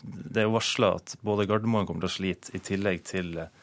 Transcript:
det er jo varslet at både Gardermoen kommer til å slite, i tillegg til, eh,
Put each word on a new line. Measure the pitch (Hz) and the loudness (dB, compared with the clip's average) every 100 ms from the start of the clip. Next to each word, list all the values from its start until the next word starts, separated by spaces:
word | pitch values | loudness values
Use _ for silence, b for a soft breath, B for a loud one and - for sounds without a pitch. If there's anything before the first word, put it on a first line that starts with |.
det | 104 95 82 110 | -14 -12 -4 0
er | 107 | 2
jo | 113 | 2
varslet | - - 104 90 | 0 4 4 2
at | - - | -4 -6
både | 107 104 101 | 0 2 4
Gardermoen | 107 110 110 92 | 2 2 2 0
kommer | 85 | -2
til | 90 | -4
å | - | -2
slite, | 95 90 - 92 | -2 -2 -6 -10
i | |
tillegg | - 95 101 87 | -4 0 0 -2
til, | - 95 87 82 | -2 -4 -4 -6
eh, | 80 B | -8 B